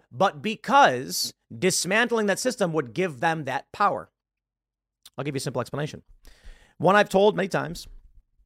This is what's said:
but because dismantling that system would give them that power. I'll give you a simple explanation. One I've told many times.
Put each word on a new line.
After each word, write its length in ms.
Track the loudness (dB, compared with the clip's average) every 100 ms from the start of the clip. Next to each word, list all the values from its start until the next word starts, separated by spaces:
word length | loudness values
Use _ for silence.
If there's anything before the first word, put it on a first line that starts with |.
| _
but 300 | 0 0 0
because 920 | -8 -6 2 6 6 4 -4 -6 -6 -10 -18 -2
dismantling 680 | 0 0 0 0 0 0 0
that 120 | 0
system 340 | -2 -2 -2
would 200 | -2 -4
give 280 | -4 -4 -2
them 240 | -2 -2 -4
that 260 | -8 -6
power. 380 | 0 0 0 -8 _ _ _ _ _ _ _ _ _ _ -10
I'll 60 |
give 120 | -6 -6
you 40 |
a 20 |
simple 200 | -6 -6
explanation. 420 | -6 -6 -8 -10 -20 -20 -20 -20 -20 -20 _ 0
One 200 | 4 4
I've 120 | 4
told 260 | 4 4 2
many 120 | -2
times. 400 | -2 -4 -10 -16 -20 -20 -20 _ _